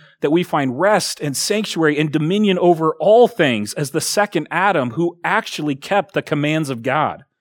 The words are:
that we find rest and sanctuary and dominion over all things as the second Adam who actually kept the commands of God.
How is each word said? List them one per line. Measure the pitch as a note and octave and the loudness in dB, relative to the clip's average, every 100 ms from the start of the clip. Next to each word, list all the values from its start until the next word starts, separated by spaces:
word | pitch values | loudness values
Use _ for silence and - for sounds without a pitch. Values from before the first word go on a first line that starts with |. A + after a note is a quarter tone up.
| - _ | -14 _
that | D3 | 0
we | E3 | 0
find | F3 D#3+ C3+ B2 | 0 -2 -2 0
rest | F#3+ G3+ - - | 2 2 0 -6
and | D3 B2+ | -6 -6
sanctuary | - G#3 G#3 E3+ D#3 D3 | -4 -4 -4 0 0 2
and | D#3 | 0
dominion | D3+ D3+ G3+ G#3+ F#3 | 0 0 2 2 4
over | F3 D#3+ D#3+ - | 4 4 0 0
all | D#3+ A3+ A#3+ | 4 6 6
things | - D3+ A2 G#2 | 4 0 2 -4
as | - C#3+ | -6 -4
the | D#3 | -4
second | - - G#3 E3+ D3 | -2 -2 0 -2 -4
Adam | D#3 G3 E3+ B2 | -2 0 0 -2
who | C3+ E3+ - | -2 -4 -4
actually | E3 G3+ - - D3+ C#3 | -4 -4 -4 -6 -6 -6
kept | - G3+ - | -2 -2 0
the | - | -6
commands | - D3+ D3 D#3 C#3+ | -4 -2 0 -2 -4
of | A#2+ | -6
God. | A#2+ D3 B2+ F2 - _ | -2 -2 -2 -4 -16 _